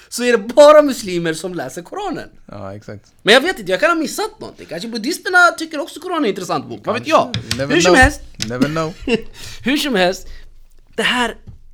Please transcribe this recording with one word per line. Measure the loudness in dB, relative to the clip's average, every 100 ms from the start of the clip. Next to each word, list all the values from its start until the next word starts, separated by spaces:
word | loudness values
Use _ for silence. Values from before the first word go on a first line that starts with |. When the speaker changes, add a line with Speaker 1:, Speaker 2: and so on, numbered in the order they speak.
| -14
Speaker 1:
så | -4
är | 0
det | 0 2
bara | 8 10 10
muslimer | 6 0 -4 -4 -2
som | -4 -6
läser | -8 -8 -10
Koranen. | -12 -10 -8 -8 -12 -18 -18
Speaker 2:
Ja, | -14 -12 -14
exakt. | -14 -18 -18 _
Speaker 1:
Men | 4
jag | 4
vet | 4 -4
inte, | -4
jag | 0
kan | 2
ha | 0
missat | -2 -4 -6 -8
någonting. | -18 -16 -12
Kanske | -10 -8
buddhisterna | -6 -6 -6 0 4 4 2
tycker | -6 -8
också | -10 -10
Koranen | -8 -2
är | -2
en |
intressant | -2 -4 -6 -6
bok. | -8 -6
Vad | -6
vet | 0
Speaker 2:
Kanske. | 0 0 -6
Speaker 1:
jag? | -6
Speaker 2:
You | -6
never | -2 2
Speaker 1:
Hur |
som | 4
Speaker 2:
know. | 6
Speaker 1:
helst. | 6 2 -10 -10
Speaker 2:
You | -8
never | -2 -2
know. | -2 -6 -6 -4
Speaker 1:
<laughs> | -4 -4 -14 -16 -8
Hur | -4 -2
som | 0 2
helst. | 2 0 -8 -16 -18 -20 -20 -20 -12 -4
Det |
här | -2 0 -2 -6 -18 -20 -20